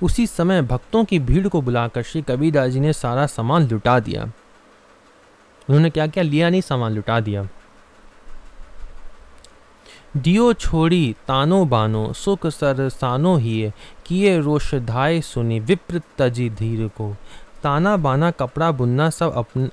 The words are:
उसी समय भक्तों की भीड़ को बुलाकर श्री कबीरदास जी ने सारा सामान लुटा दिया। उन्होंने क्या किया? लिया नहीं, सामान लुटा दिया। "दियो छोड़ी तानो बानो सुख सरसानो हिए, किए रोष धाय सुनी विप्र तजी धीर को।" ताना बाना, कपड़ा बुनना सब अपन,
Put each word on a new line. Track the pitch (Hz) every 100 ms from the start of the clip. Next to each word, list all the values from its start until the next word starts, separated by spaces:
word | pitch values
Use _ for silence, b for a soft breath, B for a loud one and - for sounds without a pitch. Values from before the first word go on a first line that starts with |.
उसी | 180 - 233
समय | - 170 185
भक्तों | 127 127 - 220
की | 214 180
भीड़ | 123 147 196
को | 170
बुलाकर | 127 120 117 123
श्री | 117 165
कबीरदास | 143 127 156 147 131
जी | 131
ने | 147
सारा | 151 123 123 143
सामान | - 117 165 139
लुटा | 110 120 123
दिया। | 107 104 110 - _ - _ _ _ _ _ _ _ _ _ _ -
उन्होंने | 143 165
क्या | 156 156
किया? | 190
लिया | 165 147 170
नहीं, | 185
सामान | - 131 113
लुटा | 107 101 117
दिया। | 107 101 95 - - - - - - - - - - - - - - - - - - - - - - _ B B B 143
"दियो | 131 202 240
छोड़ी | 226 - 160 165 180 135 107 -
तानो | 131 147 190 165
बानो | 120 110 110 110
सुख | - - 196 165
सरसानो | - 143 131 135 - 131 127 175 170
हिए, | 113 110 107 - B B -
किए | 175 202 175
रोष | 147 151 - 139
धाय | 117 117 143 170
सुनी | - 123 117 113
विप्र | 110 185 - 170 - -
तजी | 131 120 120
धीर | 104 113 110 110
को।" | - 107 101 B B B -
ताना | 147 143 190 208
बाना, | 147 135 170
कपड़ा | - 127 - 165
बुनना | 139 120 127 156
सब | - 170
अपन, | 123 117 131 131